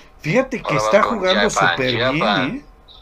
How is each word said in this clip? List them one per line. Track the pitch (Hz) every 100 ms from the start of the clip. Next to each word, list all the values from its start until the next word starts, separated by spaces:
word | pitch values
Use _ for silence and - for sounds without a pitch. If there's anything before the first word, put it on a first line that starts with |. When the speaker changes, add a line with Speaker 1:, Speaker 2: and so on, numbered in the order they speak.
| - -
Speaker 1:
Fíjate | 151 226 262 226
que |
Speaker 2:
Ahora | - 107
vas |
Speaker 1:
está | 107 208
Speaker 2:
con | - 214
Speaker 1:
jugando | 185 101 104
Speaker 2:
Japan, | - 92
Speaker 1:
súper | 87 127
bien, | 117 127 143
Speaker 2:
Japan. | 110 98 92 -
Speaker 1:
¿eh? | - - - -